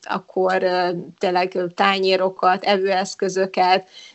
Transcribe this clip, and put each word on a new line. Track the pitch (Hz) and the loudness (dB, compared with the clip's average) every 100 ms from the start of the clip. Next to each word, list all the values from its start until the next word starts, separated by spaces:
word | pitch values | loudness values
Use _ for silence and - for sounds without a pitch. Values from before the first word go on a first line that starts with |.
akkor, | - - - - 185 185 | -8 -8 -6 -2 0 2
ö, | 185 180 180 170 160 - | 0 0 0 -2 -8 -6
tényleg, | 196 180 185 | -2 0 0
ö, | 185 180 | -2 -4
tányérokat, | 175 196 196 190 185 185 185 185 185 | 0 0 2 2 2 0 0 0 2
evőeszközöket, | - 202 190 185 196 - 196 180 190 190 185 190 - - - | 2 0 2 0 -2 -4 -4 -2 -2 0 2 2 0 -14 -20